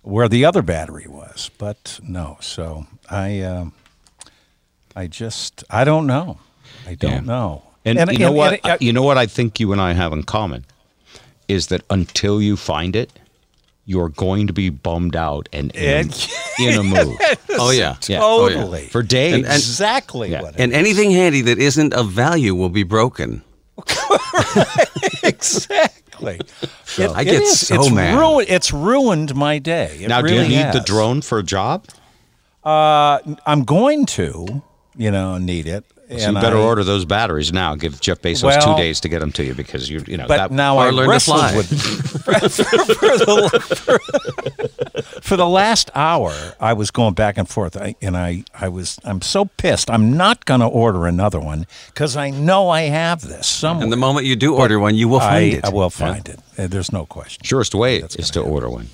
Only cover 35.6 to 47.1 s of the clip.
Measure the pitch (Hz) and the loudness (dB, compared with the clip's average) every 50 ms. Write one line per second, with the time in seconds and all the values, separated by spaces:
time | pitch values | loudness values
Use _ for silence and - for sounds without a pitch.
35.6 | 78 80 85 101 - _ _ _ _ _ 123 120 110 104 104 101 113 113 113 110 | -4 -6 -8 -8 -10 _ _ _ _ _ -8 -4 -2 0 0 2 2 2 4 4
36.6 | 107 113 117 107 101 90 101 101 92 78 98 104 117 104 82 76 73 78 85 92 | 4 4 2 2 2 0 0 0 0 0 0 0 0 0 -2 -2 -2 -2 -2 -2
37.6 | 92 82 76 73 80 82 69 67 - - 87 - - 87 85 - - 135 139 147 | -2 -2 -4 -4 -6 -8 -6 -4 -4 -4 -4 -2 -2 -4 -2 0 2 2 4 4
38.6 | 147 147 156 156 85 82 78 - - 80 80 85 76 73 71 - 78 67 64 62 | 4 4 4 2 0 0 -2 -4 -4 -4 -4 -4 -4 -4 -4 -4 -6 -6 -6 -8
39.6 | 71 - - 67 64 69 78 76 69 - 85 87 64 - 147 123 95 95 135 135 | -10 -10 -10 -10 -10 -8 -10 -10 -10 -8 -10 -10 -2 0 0 0 0 -2 -2 0
40.6 | 139 139 139 135 127 127 131 127 131 - - - - - 151 151 156 127 104 107 | 0 2 2 4 4 2 2 2 2 4 4 2 2 2 2 2 2 2 2 0
41.6 | 98 87 151 147 - - 107 - 139 - - 139 - - 190 - - 208 - - | 0 0 -2 -2 -2 -4 -4 -6 -6 -6 -8 -8 -4 0 0 2 2 0 0 0
42.6 | - - - - - - 453 - - 427 277 - 226 202 208 208 202 175 - - | -2 2 2 0 2 2 2 2 4 2 4 4 4 4 4 4 4 2 2 0
43.6 | - - - - - - 262 220 - - - 277 - - 139 - - 135 139 - | -2 -2 -6 -4 0 0 0 0 0 -2 -4 -4 -4 -4 -10 -8 -10 -10 -8 -8
44.6 | - - - - - - _ - - - - - - - 190 180 180 175 180 185 | -10 -10 -6 -8 -10 -8 _ -10 -10 -10 -14 -14 -4 -2 2 2 2 4 4 4
45.6 | 196 220 226 196 - - - - 147 160 170 156 110 85 76 73 80 82 - _ | 4 4 2 0 -2 -2 -2 0 0 2 2 0 0 -2 -4 -6 -10 -14 -10 _
46.6 | - 110 117 104 107 104 - - 120 110 | -2 0 0 0 -2 -4 0 2 2 2